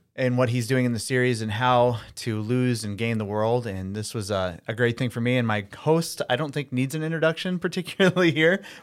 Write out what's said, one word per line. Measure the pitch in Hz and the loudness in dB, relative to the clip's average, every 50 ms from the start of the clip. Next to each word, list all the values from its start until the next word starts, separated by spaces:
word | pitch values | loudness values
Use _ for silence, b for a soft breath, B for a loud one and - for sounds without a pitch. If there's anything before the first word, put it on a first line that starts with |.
| B _ _ | B _ _
and | 131 131 123 123 | -2 0 2 2
what | 127 131 113 | 2 2 2
he's | 120 127 113 | 2 0 0
doing | 113 135 127 127 | 2 2 2 2
in | 120 | 2
the | 117 104 | 0 -2
series | - - 131 127 123 127 120 107 | -2 -2 0 2 2 2 0 0
and | 113 107 | -2 -4
how | 104 117 127 127 127 123 120 123 117 104 B B - | -2 0 2 4 6 6 6 4 2 -2 B B -16
to | - - 117 107 107 | -8 -6 -4 -4 -4
lose | 107 113 127 127 127 123 120 107 | -2 0 0 2 2 0 0 -2
and | 107 104 101 95 | -4 -6 -4 -2
gain | 113 117 113 110 | -2 -2 -2 -2
the | 107 | -2
world. | 98 104 107 107 113 120 123 113 | -2 -2 0 2 2 0 0 -2
And | 107 95 92 95 95 101 | -4 -6 -6 -6 -6 -6
this | 107 104 - | -6 -6 -6
was | - 113 95 98 | -6 -6 -4 -2
a, | 101 95 92 90 82 - - | -2 -2 -2 -2 -4 -8 -8
a | - 110 | -6 0
great | 110 123 120 117 - | 2 2 2 2 0
thing | 127 113 | -2 -4
for | - 120 | -2 -2
me. | 117 123 127 | 0 0 2
And | 127 120 | 2 2
my | 113 107 104 98 - - - | 0 0 -2 -4 -8 -12 -2
host, | - 151 160 170 165 - - - - - | 0 2 2 2 0 -2 -6 -6 -2 -2
I | 127 | -2
don't | 127 156 143 | -2 -2 -4
think | - 147 143 - | -4 -6 -6 -4
needs | 131 123 131 131 156 | -2 -2 -2 -2 -2
an | 156 156 | -4 -4
introduction | 160 165 156 160 165 160 - - 185 180 170 | -4 0 0 0 0 0 0 -4 -4 -2 -2
<laughs> | |
particularly | - 175 - 185 165 - - - 196 180 175 185 180 165 | -4 -4 -4 -6 -6 -4 0 2 4 4 4 4 4 4
here, | 127 156 160 170 190 196 B B B B | 4 4 4 4 4 2 B B B B